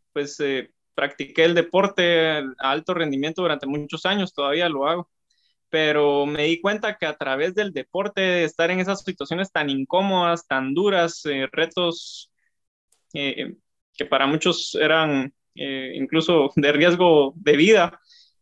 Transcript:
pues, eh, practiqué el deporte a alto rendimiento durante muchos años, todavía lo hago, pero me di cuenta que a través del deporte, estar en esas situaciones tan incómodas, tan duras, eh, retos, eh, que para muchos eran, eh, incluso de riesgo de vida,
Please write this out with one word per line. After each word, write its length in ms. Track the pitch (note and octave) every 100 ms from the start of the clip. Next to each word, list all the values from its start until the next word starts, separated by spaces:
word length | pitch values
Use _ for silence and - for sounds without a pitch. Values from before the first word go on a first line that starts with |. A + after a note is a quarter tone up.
| _
pues, 280 | D3 C#3+ -
eh, 320 | C#3+ C3+ B2 _ _
practiqué 500 | - C#3 - C#3 -
el 100 | E3
deporte 720 | E3+ E3 F3+ G3 G3 F3 E3+ D#3+
a 120 | D#3 C3+ B2+
alto 340 | C3+ C#3+ D#3
rendimiento 480 | E3+ D#3+ C3+ D3 E3
durante 240 | F3 D3 C3+
muchos 400 | D3 C#3+ D#3+ F3+
años, 280 | G3+ F#3
todavía 340 | - C#3 D3+ F3
lo 160 | C#3+ C#3
hago, 220 | F3 F3 _ _ _ _ _ _
pero 560 | D#3+ D#3 D3+ D3 C#3+ C#3+
me 180 | D3+
di 160 | D3+ E3
cuenta 360 | G3 G#3+ G#3+ G#3
que 80 | D#3+
a 100 | D3+
través 380 | C#3+ C3+ E3
del 180 | F#3 G#3
deporte, 720 | C#3+ B2+ F3+ G3 G3 F#3+ F3+
estar 260 | D#3+ - E3
en 100 | F#3
esas 220 | F#3 F#3+
situaciones 480 | - F3+ C#3 E3 F#3+
tan 180 | E3 D3
incómodas, 760 | C#3 C3+ F3+ G3 F#3 F3 E3+ -
tan 260 | C3+ C3
duras, 500 | C#3+ G3+ F#3+ E3+ - D#3
eh, 220 | C#3 C3+
retos, 760 | - D#3+ F3+ F3 E3+ - - - _ _ _ _ _ _ _ _
eh, 420 | D#3 C#3 - - - _ _ _
que 100 | - -
para 200 | C3+ C3+
muchos 480 | D#3 F#3 E3 - -
eran, 580 | D3+ D#3+ D#3 C#3 C3+ - _
eh, 380 | - C#3 C3+ C3 -
incluso 540 | C3+ D#3+ D#3+ E3+ C#3 -
de 160 | D3
riesgo 600 | D3 F3 E3+ F3+ D#3 C3+ -
de 200 | D3 C#3+
vida, 440 | F3+ G#3+ F3 - _ - _ _